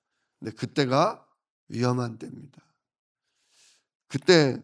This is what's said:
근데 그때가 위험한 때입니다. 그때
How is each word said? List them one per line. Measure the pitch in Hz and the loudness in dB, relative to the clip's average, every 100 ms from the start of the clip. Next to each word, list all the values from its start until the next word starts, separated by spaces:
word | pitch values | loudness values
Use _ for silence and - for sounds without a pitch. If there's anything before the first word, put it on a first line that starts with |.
| _ _ _ _ | _ _ _ _
근데 | 110 | -14
그때가 | - 123 - 135 135 190 233 _ _ _ _ _ | -10 -6 -2 0 2 0 -4 _ _ _ _ _
위험한 | 107 123 123 120 110 | -4 -2 -2 -4 -10
때입니다. | - - - - _ _ _ _ _ _ _ _ _ _ _ _ _ _ _ | -16 -18 -20 -20 _ _ _ _ _ _ _ _ _ _ _ _ _ _ _
그때 | 139 - 175 139 - | -4 4 6 4 0